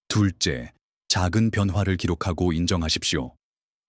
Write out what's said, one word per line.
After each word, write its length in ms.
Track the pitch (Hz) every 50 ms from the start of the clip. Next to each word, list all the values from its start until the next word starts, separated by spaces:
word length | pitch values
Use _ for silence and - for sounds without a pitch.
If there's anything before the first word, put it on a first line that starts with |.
| _ -
둘째, 640 | - 107 104 98 90 - - 87 71 62 60 - - _ _ _ _ _ _ -
작은 420 | - 101 90 90 85 110 113 113 -
변화를 440 | 110 101 101 90 104 98 92 95
기록하고 560 | 90 - 87 87 - - 95 85 - 90 90 82
인정하십시오. 800 | 82 87 85 98 87 82 78 - - - - - 76 64 64 - _ _ _ _ _ _ _ _ _ _